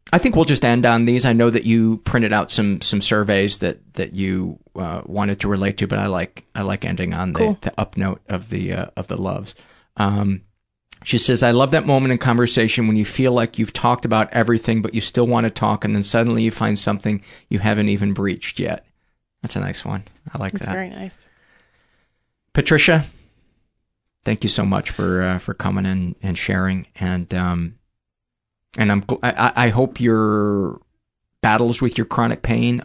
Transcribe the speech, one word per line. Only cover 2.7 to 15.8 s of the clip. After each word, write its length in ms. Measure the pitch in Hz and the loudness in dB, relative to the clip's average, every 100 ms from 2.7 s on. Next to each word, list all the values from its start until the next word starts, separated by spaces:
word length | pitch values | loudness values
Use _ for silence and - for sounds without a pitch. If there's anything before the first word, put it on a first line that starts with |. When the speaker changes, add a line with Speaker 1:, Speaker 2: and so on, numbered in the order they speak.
| 95 | 0
Speaker 1:
some 200 | - 101 | -2 -2
surveys 580 | - 107 101 98 98 - | 0 0 2 2 2 0
that, 340 | 90 - _ | -4 -4 _
that 200 | - 95 | -8 -6
you, 460 | 92 95 92 92 - _ - | -4 -2 -2 -4 -8 _ -10
uh, 260 | 87 87 - | -8 -8 -8
wanted 340 | 101 101 101 | -4 -2 -2
to 60 | 101 | -2
relate 300 | 98 101 101 | 0 0 -2
to, 100 | 98 | -2
but 120 | 101 | -2
I 80 | 98 | -2
like, 380 | 92 92 - - | -2 -6 -10 -14
I 100 | - | -6
like 200 | 98 98 | -4 -4
ending 300 | 90 90 90 | -4 -4 -4
on 180 | 85 92 | -4 -4
the, 80 | 78 | 0
Speaker 2:
Cool. 180 | 220 202 | 0 0
Speaker 1:
the 180 | - - | -4 -4
up 160 | - - | -6 -4
note 260 | 95 90 - | -4 -4 -6
of 220 | 95 110 | -8 -6
the, 240 | 101 92 | -6 -4
uh, 120 | 92 - - | -6 -8 -8
of 100 | 92 | -8
the 80 | 90 | -6
loves. 400 | 95 98 107 - - _ _ - | -6 -6 -10 -16 -20 _ _ -4
Um, 460 | 101 101 101 98 - _ _ _ _ - | 0 0 0 -4 -8 _ _ _ _ -16
she 140 | - 120 | -2 0
says, 240 | - 120 | 2 4
"I 100 | 127 | 4
love 200 | 120 135 | 4 4
that 140 | 156 - | 2 2
moment 260 | 135 131 | 2 2
in 60 | 123 | 0
conversation 680 | 127 117 120 123 110 - 110 | 2 2 2 2 2 2 2
when 100 | 107 | 2
you 80 | 104 | 0
feel 260 | - 131 | 0 2
like 260 | 120 117 - | 2 0 -2
you've 160 | 110 | -4
talked 320 | - 120 123 117 | 0 0 0 0
about 260 | 110 107 | 0 2
everything, 480 | 120 113 113 117 113 | 0 2 2 2 -2
but 120 | 104 | 0
you 80 | 113 | -4
still 240 | - - 117 | -2 0 2
want 200 | 117 113 | 2 0
to 40 | |
talk, 340 | - 110 104 | 0 0 0